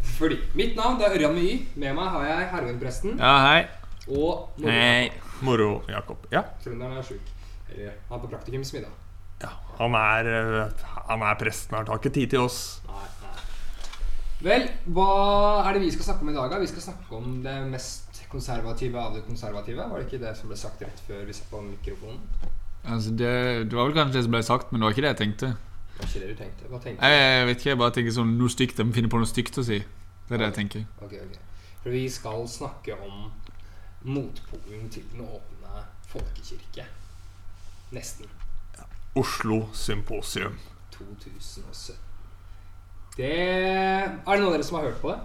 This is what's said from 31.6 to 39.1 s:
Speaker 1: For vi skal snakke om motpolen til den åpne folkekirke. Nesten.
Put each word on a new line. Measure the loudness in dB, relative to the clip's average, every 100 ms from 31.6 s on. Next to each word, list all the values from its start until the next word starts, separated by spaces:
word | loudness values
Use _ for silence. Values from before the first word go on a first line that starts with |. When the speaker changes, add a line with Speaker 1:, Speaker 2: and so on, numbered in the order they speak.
| -14 -10
Speaker 1:
For | -4
vi | -2 -2
skal | -6 -6 -6 -6
snakke | -8 -10 -8 -10 -8
om | -10 -10 -10 -8 -10 -10 -12 -12 -14 -12
motpolen | -4 -4 -4 -8 -8 -10 -10 -10 -10
til | -10 -10
den | -10 -10
åpne | -10 -10 -12 -10 -10 -10 -12 -10
folkekirke. | -6 -6 -6 -6 -8 -8 -10 -12 -14 -14 -14 -16 -12 -12 -10 -12 -12 -12
Nesten. | -10 -10 -12 -12 -8 -2 -2 -2 -12 -12 -10 -2